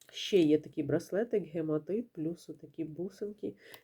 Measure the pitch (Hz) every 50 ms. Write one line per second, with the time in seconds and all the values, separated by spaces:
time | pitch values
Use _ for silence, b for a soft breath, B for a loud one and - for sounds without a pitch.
0 | - _ - - - - - 190 165 147 151 151 151 147 - - 151 139 - 170
1 | 170 - - 185 233 233 - 208 175 151 - 175 156 156 151 156 151 - 180 220
2 | 240 - - - 156 160 175 - - - 151 - - 139 - - 160 151 156 147
3 | 175 202 - - 214 208 208 - - 202 196 B B B B B